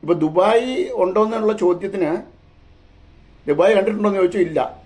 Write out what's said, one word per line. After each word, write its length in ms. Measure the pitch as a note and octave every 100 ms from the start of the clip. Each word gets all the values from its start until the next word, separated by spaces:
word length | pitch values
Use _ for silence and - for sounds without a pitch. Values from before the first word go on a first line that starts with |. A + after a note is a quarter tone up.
ഇപ്പൊ 120 | D3
ദുബായ് 600 | E3+ D#3 D#3+ G3 A#3 B3+ B3+ - A#3+
ഉണ്ടോ 220 | F3+ F#3
എന്നുള്ള 300 | A3 A3+ G#3+ G#3+
ചോദ്യത്തിന്, 460 | F3+ F3 G3 G3+ D#3+ E3+ - - _ _ - - _ - - - - - -
ദുബായ് 260 | D3 F#3 G#3+
കണ്ടിട്ടുണ്ടോ 320 | G3 G#3 G#3
എന്ന് 120 | G3
ചോദിച്ചു, 180 | F3+ G3
"ഇല്ല." 200 | E3 D3+ C3 -